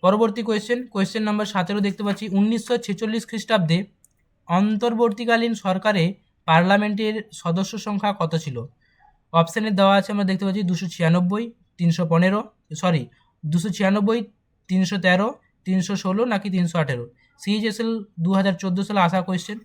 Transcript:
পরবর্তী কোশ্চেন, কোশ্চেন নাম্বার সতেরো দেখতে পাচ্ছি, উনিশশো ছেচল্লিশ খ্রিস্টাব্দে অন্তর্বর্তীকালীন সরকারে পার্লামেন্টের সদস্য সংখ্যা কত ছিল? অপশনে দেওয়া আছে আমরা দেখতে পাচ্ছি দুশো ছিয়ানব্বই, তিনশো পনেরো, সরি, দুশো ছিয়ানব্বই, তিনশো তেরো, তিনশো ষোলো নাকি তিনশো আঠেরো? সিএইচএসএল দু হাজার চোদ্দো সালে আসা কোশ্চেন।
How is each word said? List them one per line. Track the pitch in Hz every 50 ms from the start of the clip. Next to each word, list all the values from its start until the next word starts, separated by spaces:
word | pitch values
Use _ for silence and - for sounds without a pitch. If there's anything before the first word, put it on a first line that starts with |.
| -
পরবর্তী | 180 196 214 226 226 202 240 226
কোশ্চেন, | 214 220 214 - - 240 247 254
কোশ্চেন | 254 _ 196 190 190 - 226 214
নাম্বার | 214 208 208 214
সতেরো | 202 - 202 180 175 202 208
দেখতে | 196 202 196 - 214
পাচ্ছি, | 208 196 202 214 185
উনিশশো | 185 196 202 214 233 226 226 - 247
ছেচল্লিশ | 240 240 - 202 202 233 214 220 233 220
খ্রিস্টাব্দে | - - 220 202 - 226 214 175 156 165 175 202 - _ _ _ _ _ _ _ _ _ _ _ -
অন্তর্বর্তীকালীন | 170 185 202 214 220 202 233 240 233 226 240 233 202 208 240 226 233 233 233 233 226
সরকারে | 220 - 196 185 190 - 214 208 190 160 175 196 _ _ _ _ _ _ -
পার্লামেন্টের | 160 165 175 185 196 202 208 208 208 196 220 214 214 220 208 - -
সদস্য | - - 175 170 180 196 190 - 214
সংখ্যা | - 214 208 196 196 208 196 202
কত | 170 160 170
ছিল? | 160 160 151 127 120 120 139 _ _ _ _ _ _ _ _ _ _ _ _ -
অপশনে | 165 165 165 - 226 214 220
দেওয়া | 208 185 196 190 196
আছে | 196 196 - 208
আমরা | 202 202
দেখতে | 185 190 180 202
পাচ্ছি | 196 185 208 208
দুশো | 175 180 165 196 170
ছিয়ানব্বই, | - - 175 160 165 180 180 180 202 214 233 233 233 _ _ _ _
তিনশো | _ 175 170 165 170 180
পনেরো, | 160 165 165 175 185 196 208 214 214 _ _ _ _ 151
সরি, | 151 - 180 170 151 120 - _ _ _ _ _ _ -
দুশো | 151 151 175 165 220
ছিয়ানব্বই, | 175 - 208 190 196 208 202 208 226 240 233 233 _ _ _ _ _ _ _ _
তিনশো | 185 185 190 175 202 202
তেরো, | 170 185 180 185 202 233 277 - _ _ _ _ _
তিনশো | - 185 190 180 185 202
ষোলো | 190 - 190 185 208 233
নাকি | 247 220 196 202 208
তিনশো | 180 185 175 165 170 175
আঠেরো? | 156 135 131 120 156 156 _ _ _ _ _ _
সিএইচএসএল | - - 202 214 208 226 208 - 233 226 226 226 202 - _ -
দু | 165 175 190
হাজার | 190 196 196 185
চোদ্দো | - - 190 175 185 196
সালে | 196 202 196
আসা | 190 185 185 190 175
কোশ্চেন। | 175 185 170 - - 208 220